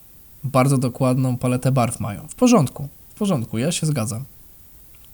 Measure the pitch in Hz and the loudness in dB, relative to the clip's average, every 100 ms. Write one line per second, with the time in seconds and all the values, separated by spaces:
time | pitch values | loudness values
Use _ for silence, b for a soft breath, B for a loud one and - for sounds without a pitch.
0 | - - - - 131 131 139 135 120 - | -20 -20 -20 -10 -2 2 4 4 0 0
1 | 127 127 131 127 127 123 170 139 113 - | 0 2 0 0 0 0 2 2 0 -2
2 | 110 92 - - 254 233 131 - 143 - | -8 -8 -10 0 4 4 2 -4 -14 -16
3 | - - 208 147 110 110 143 170 156 143 | -20 -6 -2 -2 -2 -4 -4 -2 -2 -2
4 | 107 107 139 - - - - - - - | -4 -6 -12 -18 -20 -20 -20 -20 -20 -20
5 | - | -20